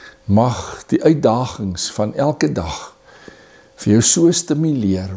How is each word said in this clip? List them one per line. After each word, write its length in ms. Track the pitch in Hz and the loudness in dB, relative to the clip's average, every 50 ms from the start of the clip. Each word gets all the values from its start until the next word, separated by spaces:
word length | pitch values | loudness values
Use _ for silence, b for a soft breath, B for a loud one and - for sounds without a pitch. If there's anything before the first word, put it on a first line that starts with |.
| B B B B B | B B B B B
mag 340 | - 98 107 117 127 113 - - - - - - - | 2 2 4 4 2 0 -4 -8 -12 -14 -14 -6 -2
die 140 | - - | 0 2
uitdagings 880 | - 156 160 139 - 120 110 120 127 117 - - 107 95 90 87 - - - | 4 4 4 4 2 2 2 2 -2 -4 -6 -6 -6 -6 -6 -6 -8 -8 -4
van 200 | - 107 107 - | -4 -4 -4 -2
elke 340 | - 139 151 147 - - 123 | -2 -2 -2 0 0 -2 -2
dag 420 | - 98 82 80 78 - - - - _ B B B B B B B B B B B B B B B | -2 -2 -6 -8 -8 -12 -14 -18 -20 _ B B B B B B B B B B B B B B B
vir 160 | B - - 101 | B 0 2 4
jou 60 | 120 | 4
so 300 | 120 - - 175 165 170 | 4 4 4 4 4 4
stimuleer 800 | 165 - - - 151 147 160 160 147 127 107 98 95 92 95 98 95 | 2 2 -2 -2 -2 0 0 0 0 0 0 0 0 -2 -4 -6 -6